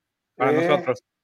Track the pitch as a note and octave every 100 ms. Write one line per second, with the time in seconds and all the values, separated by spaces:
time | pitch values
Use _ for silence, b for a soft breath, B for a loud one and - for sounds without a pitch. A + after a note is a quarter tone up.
0 | _ _ _ - C3 D#3 E3+ D3 - A#2
1 | - _